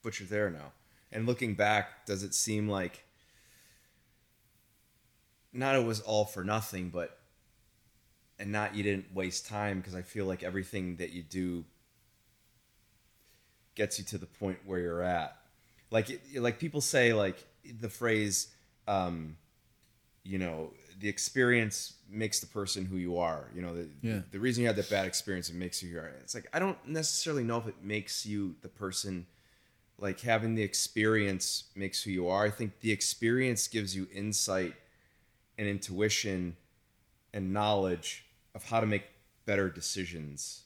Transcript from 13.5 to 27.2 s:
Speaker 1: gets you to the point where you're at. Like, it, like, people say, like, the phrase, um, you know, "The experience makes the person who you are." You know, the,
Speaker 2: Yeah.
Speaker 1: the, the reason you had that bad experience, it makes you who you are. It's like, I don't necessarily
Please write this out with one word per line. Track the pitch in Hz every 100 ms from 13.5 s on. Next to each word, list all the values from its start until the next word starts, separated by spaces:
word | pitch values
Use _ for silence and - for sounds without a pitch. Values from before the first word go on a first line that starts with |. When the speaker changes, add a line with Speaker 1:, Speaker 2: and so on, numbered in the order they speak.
| _ _
Speaker 1:
gets | - 104 -
you | 98
to | 101
the | 90
point | - 98 90
where | 98 90
you're | 87 87
at. | 90 87 78 - _ _ _ _ _
Like, | 113 107
it, | - - 135
like, | 120 117
people | - 147
say, | - 139 120
like, | 110 98 92 - _ - 117
the | 113
phrase, | - 120 110 107 95 - - _ _ -
um, | 98 90 85 78 78 _ _ _ _ _ _ _ _
you | 95 95
know, | 90 80 80 - - 95
"The | 104
experience | 101 - 135 123 120 110 - - - -
makes | 104 110 -
the | -
person | 107 98 101 92
who | 92
you | 90 87
are." | 85 78 64
You | 85
know, | 90
the, | 85 82 71
Speaker 2:
Yeah. | 113
Speaker 1:
the, | 107 85
the | 98
reason | 123 120
you | 120
had | 101
that | 101
bad | 101 95
experience, | - - 92 85
it |
makes | 85 90 -
you | 90
who | 85
you |
are. | 78
It's | 65 64
like, | 120 -
I | 160
don't | 190 180 -
necessarily | 160 156 -